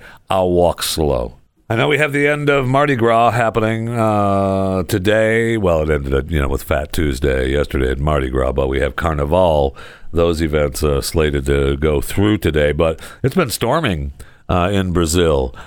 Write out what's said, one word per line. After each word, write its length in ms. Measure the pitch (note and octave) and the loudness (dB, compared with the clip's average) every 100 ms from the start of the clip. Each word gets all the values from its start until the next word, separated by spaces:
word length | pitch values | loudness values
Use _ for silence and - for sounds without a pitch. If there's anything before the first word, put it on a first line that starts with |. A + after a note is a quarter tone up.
| - - - | -10 -14 -4
I'll 220 | F#2+ F#2 | 0 2
walk 320 | F2+ E2+ - | 4 2 0
slow. 520 | - - D2 B1 A#1+ - _ _ - | -4 -2 0 0 -4 -12 _ _ -4
I 80 | A2+ | -2
know 100 | C#3+ | 0
we 120 | C#3+ | 0
have 120 | D3+ | 0
the 160 | C#3+ D3 | 0 0
end 220 | D3 D3 | 0 2
of 180 | C#3+ B2+ | 2 2
Mardi 300 | C3+ D3 B2 | 2 2 2
Gras 340 | A#2 A2+ A#2 | 2 4 4
happening, 560 | A#2 A2+ A2 A2 A2+ A#2 | 2 0 0 0 -2 -4
uh, 960 | A#2+ A2 G#2 G2+ G2 G2 F#2+ F#2+ F#2+ | -2 0 2 2 2 0 0 0 -2
today. 720 | - G#2 G2 G#2+ A2 A2+ A2+ A2+ | -2 0 2 2 2 0 0 0
Well, 280 | F#2 D#2+ | 2 2
it 60 | D#2 | 0
ended 240 | D2 C2+ | -2 0
up, 160 | C#2 C#2+ | -2 0
you 120 | D#2 | -2
know, 80 | C2+ | -2
with 140 | C2+ | -2
Fat 280 | - C#2 D2 | -2 -4 -4
Tuesday 580 | - D2+ B1+ C#2 C2 C2 | -2 -2 0 0 0 0
yesterday 420 | C#2+ C2 C2+ B1+ | -2 -2 -2 -2
at 80 | B1+ | -2
Mardi 300 | D2 D2 C2 | 0 0 -2
Gras, 220 | C2 B1+ | -2 -2
but 160 | C2 C2+ | -2 -2
we 140 | C2+ | 0
have 160 | C#2 - | -2 -2
Carnival, 760 | E2 D2 D2 F2 F2+ D2+ C#2 - - - - | -4 -2 0 2 4 2 0 -4 -16 -16 -4
those 300 | E2 E2+ D#2 | 0 2 2
events, 420 | D#2+ D2+ D2 C#2 | 0 0 -2 -2
uh, 160 | D2+ C#2 | -2 0
slated 460 | - E2 D2+ C#2+ C2+ | -2 0 0 0 0
to 320 | C#2 C#2 C#2 | 0 0 0
go 240 | D#2 D2 | 0 0
through 380 | - - G#2 G#2+ | -2 0 2 2
today. 340 | F2+ D2+ D2 | 0 2 2
But 260 | D2 E2 - - - | 2 0 -2 -10 -6
it's 120 | C3 F#3+ | -2 0
been 140 | C3+ | -2
storming, 640 | - A#2 D#3 C#3 D#2+ C#2+ - - - - | -2 -2 0 -2 -2 -6 -10 -20 -12 -2
uh, 200 | F2+ F2 | 0 0
in 180 | G2+ F#2 | 0 0
Brazil. 640 | F2 D#2+ F2 E2 C#2 C2 - | 0 2 2 4 2 0 -6